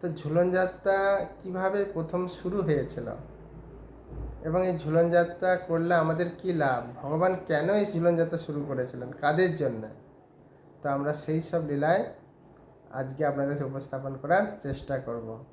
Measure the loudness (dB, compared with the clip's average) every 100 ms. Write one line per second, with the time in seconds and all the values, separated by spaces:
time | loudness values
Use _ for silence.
0 | -4 -4 0 4 4 4 0 0 2 4
1 | 4 2 0 -8 -6 0 0 2 0 -2
2 | -2 -2 -2 -4 -4 -2 2 2 0 -6
3 | -8 -8 -12 -18 -18 -18 -16 -18 -18 -20
4 | -14 -10 -10 -8 -2 0 2 0 2 4
5 | 6 6 4 0 0 0 2 0 4 4
6 | 4 2 -2 -2 -2 2 2 2 -4 -10
7 | -4 2 2 2 0 0 2 2 2 2
8 | 4 4 2 0 -4 -6 -4 -4 -4 -6
9 | -10 0 2 4 4 2 -2 -2 -8 -14
10 | -20 -20 -20 -20 -20 -20 -20 -8 -4 -2
11 | -2 -4 -2 -2 0 -2 -2 0 2 2
12 | 0 -8 -20 -20 -20 -20 -20 -20 -12 -8
13 | -8 0 0 2 0 0 -4 -6 -8 -8
14 | -6 -8 2 2 2 -4 -8 -8 -4 -6
15 | -4 -8 -8 -12 -14